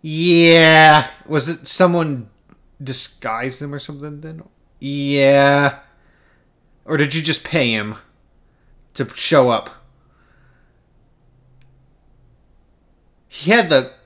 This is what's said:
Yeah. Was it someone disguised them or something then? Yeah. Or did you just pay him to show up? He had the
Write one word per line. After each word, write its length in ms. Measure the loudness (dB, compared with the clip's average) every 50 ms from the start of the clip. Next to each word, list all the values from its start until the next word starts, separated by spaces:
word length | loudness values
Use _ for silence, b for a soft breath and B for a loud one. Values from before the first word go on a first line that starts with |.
Yeah. 1040 | -12 -10 -6 -2 0 2 4 4 6 6 6 6 6 6 6 6 6 6 6 4 2 -4 -14 _ _
Was 240 | -4 -4 -4 -4 -4
it 200 | -10 -12 -12 -12
someone 640 | -2 0 0 0 2 -2 -4 -4 -6 -10 -12 -18 _ _ _ _ _ _ _ _ _ _
disguised 760 | -14 -12 -10 -12 -12 -14 _ _ -10 -10 -8 -8 -8 -10 -10 -12
them 120 | -14 -14
or 60 | -12 -14
something 440 | -14 -16 -16 -16 -16 -18 -18 -18
then? 200 | -18 -20 -20 -20 -20 _ _ _ _ _ _ _
Yeah. 960 | -12 -10 -8 -6 -4 -2 0 2 4 4 4 4 4 4 2 2 0 0 -2 b b b b b b b b b b b b b b b b _ _ _ _ _ _
Or 120 | -8 -4
did 180 | -4 -4 -4 -4
you 80 | -6
just 220 | -6 -6 -8 -8 -8
pay 260 | -6 -4 -2 -2 -2
him 240 | -2 -4 -6 -10 -12 -16 _ _ _ _ _ _ _ _ _ _ _ _ _ _ _ _ _ _ _
to 140 | -10 -10 -10 -10
show 360 | -12 -6 0 2 2 2 2
up? 200 | 0 -4 -6 -12 -20 _ _ _ _ _ _ _ _ _ _ _ _ _ _ _ _ _ _ _ _ _ _ _ _ _ _ _ _ _ _ _ _ _ _ _ _ _ _ _ _ _ _ _ _ _ _ _ _ _ _ _ _ _ _ _ _ _ _ _ _ _ _ _ _ _ _ _ _ _ _ _
He 240 | -20 -8 -2 0
had 160 | 0 0 0 0
the 240 | 0 0 0 -2 -16 _ _